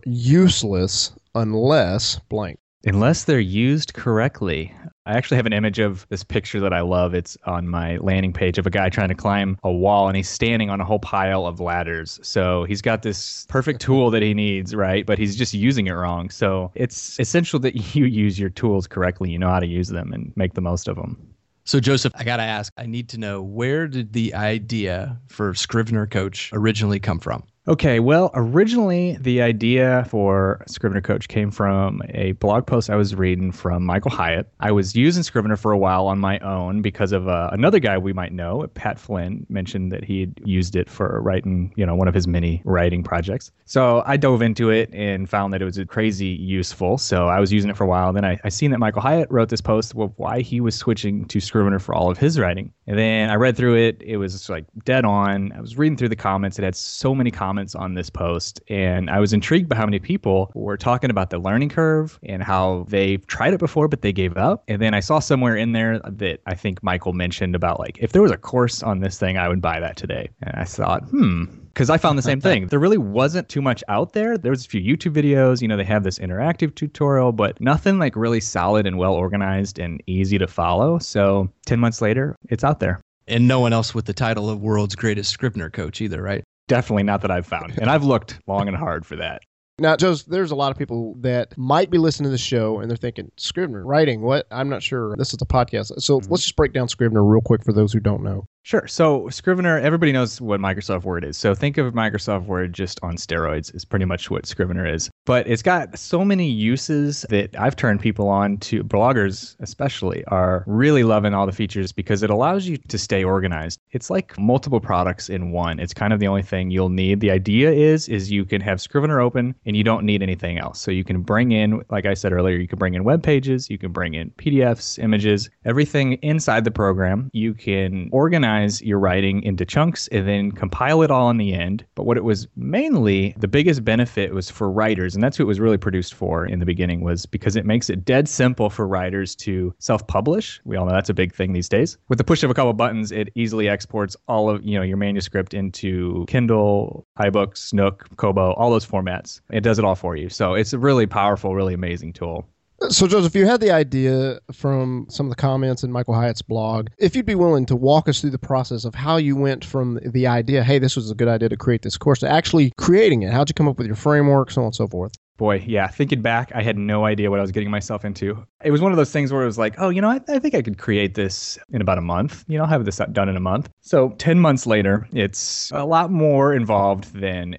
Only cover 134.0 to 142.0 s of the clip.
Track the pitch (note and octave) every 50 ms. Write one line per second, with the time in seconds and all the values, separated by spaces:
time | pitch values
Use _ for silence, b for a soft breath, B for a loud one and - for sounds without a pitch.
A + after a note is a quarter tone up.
134 | A#2+ - - G#2+ G2 - F#2+ F#2+ F2+ - - - A2 G2 F#2 G#2+ G#2+ A2 G#2+ F#2+
135 | F2+ F2+ F2 G2 A2+ C#3 - - C#3 G2+ G2+ F#2+ A2 A2+ G#2+ F#2+ - G#2 F#2 F#2
136 | F#2 - - - F#2+ F2+ E2 E2 F2 - G2 F2 F2 F2+ F2 F2+ F2+ F2 F2 E2+
137 | F2 F2 F2 F2 - - - - - G#2+ G2 A2+ - G#2+ A2 A#2+ - - F#2 F#2
138 | F2+ - B2+ C3+ D3 D3+ - - B2+ B2+ B2+ - A2 G#2 G#2+ - G#2+ F#2+ G2 F#2
139 | F#2 F#2 F#2+ G2 F#2+ F#2 - - - G#2+ F#2+ F#2 F2+ F2+ - _ - - A#2 G#2
140 | - - - G2 A2 D3 E3+ A3 G#3+ - - - - A#2+ G#2+ F#2 F2+ F2+ F#2 G2
141 | F#2+ - F#2+ F#2+ F#2+ F2+ - - F#2+ F#2 F#2 F2+ E2+ - - G#2 D3+ E3+ - -